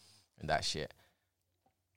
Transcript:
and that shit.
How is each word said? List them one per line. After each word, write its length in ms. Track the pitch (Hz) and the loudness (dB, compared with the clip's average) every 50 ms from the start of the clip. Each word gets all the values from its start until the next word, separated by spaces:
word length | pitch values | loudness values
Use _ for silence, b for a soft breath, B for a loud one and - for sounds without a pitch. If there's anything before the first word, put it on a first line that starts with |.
| b b b b b b b - | b b b b b b b -6
and 100 | 76 76 | 0 2
that 140 | 76 73 - | 2 2 2
shit. 300 | - - 78 73 - - - - - _ _ _ _ _ _ _ _ _ _ _ _ _ _ _ _ _ | 0 -2 -2 -4 -6 -8 -14 -20 -20 _ _ _ _ _ _ _ _ _ _ _ _ _ _ _ _ _